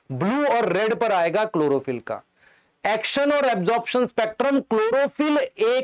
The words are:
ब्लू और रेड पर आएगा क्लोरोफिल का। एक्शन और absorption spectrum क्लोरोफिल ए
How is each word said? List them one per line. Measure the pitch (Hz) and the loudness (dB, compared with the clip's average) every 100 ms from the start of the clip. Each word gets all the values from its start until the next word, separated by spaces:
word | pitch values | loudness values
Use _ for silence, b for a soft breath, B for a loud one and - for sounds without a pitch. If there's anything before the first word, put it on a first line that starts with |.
| B | B
ब्लू | 131 180 262 285 | -4 -2 0 2
और | 233 220 | 2 2
रेड | 175 220 226 | 0 0 0
पर | 233 | 0
आएगा | 190 170 175 214 | 2 2 0 0
क्लोरोफिल | 175 151 139 139 120 | 0 0 0 -2 -8
का। | - 104 - _ b b b b - | -6 -12 -12 _ b b b b -4
एक्शन | 220 220 - 285 | -2 -2 -2 0
और | 294 269 | 2 0
absorption | 220 180 233 240 254 240 | 0 0 -2 0 -2 -2
spectrum | - 220 220 262 277 | -2 -4 0 0 0
क्लोरोफिल | - 226 220 254 277 - 302 294 | 0 0 2 2 0 0 0 0
ए | - - 220 254 | -2 -2 0 0